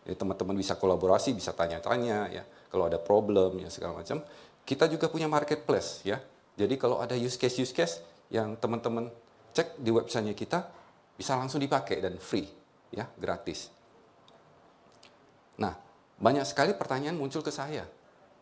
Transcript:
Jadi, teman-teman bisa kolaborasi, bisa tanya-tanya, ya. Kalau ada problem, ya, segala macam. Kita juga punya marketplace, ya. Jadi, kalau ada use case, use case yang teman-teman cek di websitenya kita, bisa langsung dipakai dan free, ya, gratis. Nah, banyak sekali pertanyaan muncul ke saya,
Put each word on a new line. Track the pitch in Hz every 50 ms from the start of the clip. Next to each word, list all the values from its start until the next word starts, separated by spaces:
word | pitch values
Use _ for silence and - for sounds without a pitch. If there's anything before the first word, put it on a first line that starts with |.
| -
Jadi, | - 90 -
teman-teman | 101 95 95 - 101 90 98 98
bisa | 95 - 95
kolaborasi, | - - 95 90 85 92 92 95 107 - 139 127 98
bisa | - - -
tanya-tanya, | - 85 85 85 82 - 101 113 127 120 120 107 104 104 90 87
ya. | 90 - - - - -
Kalau | - - 95 87 82
ada | 82 82
problem, | - - 104 107 107 104 104 98 92 92 95 92 85
ya, | 85
segala | - - 85 87 82 82 85
macam. | - 117 156 156 - - - - - - _ -
Kita | - 135 - 160 160
juga | 156 160 -
punya | 160 156 156 160 156
marketplace, | 151 147 147 - 151 147 - - 135 98 - - - - -
ya. | 95 104 135 - - - - _ _ _ -
Jadi, | 101 98 131
kalau | 135 - 120 127 -
ada | 120 120 127
use | 123 120 127 127 -
case, | - 123 - - 127
use | 123
case | - - 170 170 - - - - - - - - -
yang | 110 110 107 107 113
teman-teman | - 110 113 113 113 117 113 117 117 123 - - - - - - - - -
cek | - 170 - - -
di | 135 113 113
websitenya | 113 110 - - 120 107 107 101
kita, | - 107 - - 175 180 - - - - - - _ _ _ _
bisa | - 95 - 135 127
langsung | 127 131 135 151 139
dipakai | 135 143 135 135 - 98 - 92
dan | 92 90 90
free, | - - - 101 - - - - - _ _ _ _ _
ya, | - - 113 - -
gratis. | - - 92 92 90 - - 80 - - - - _ _ _ _ - - - _ _ - - - - - - - - - - _ _ _ - - - - - - _ _ _ _ _ _ _ _ - 110
Nah, | 95 87 - - - - _ _ _ _ -
banyak | 101 113 135 147 135
sekali | 131 - - 139 175 208
pertanyaan | - - - 139 131 143 151 170
muncul | 165 139 135 135 160 147
ke | 151 143
saya, | - 135 147 151 123 90 - - - _ _ _ _ _ - _ _